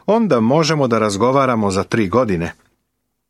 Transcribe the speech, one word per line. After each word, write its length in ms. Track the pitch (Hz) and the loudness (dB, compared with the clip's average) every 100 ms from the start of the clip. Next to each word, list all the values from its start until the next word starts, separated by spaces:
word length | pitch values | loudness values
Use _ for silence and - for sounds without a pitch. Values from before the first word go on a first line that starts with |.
| - | -2
onda 340 | 226 214 123 | 0 2 0
možemo 480 | 113 156 151 151 131 | 2 2 2 0 0
da 120 | 113 | 0
razgovaramo 720 | 107 98 120 135 131 117 101 | 0 0 0 2 0 0 -2
za 120 | 95 | -2
tri 260 | 92 113 95 | -2 -2 0
godine, 440 | 117 117 87 82 - _ _ _ _ _ _ | 0 0 -2 -6 -10 _ _ _ _ _ _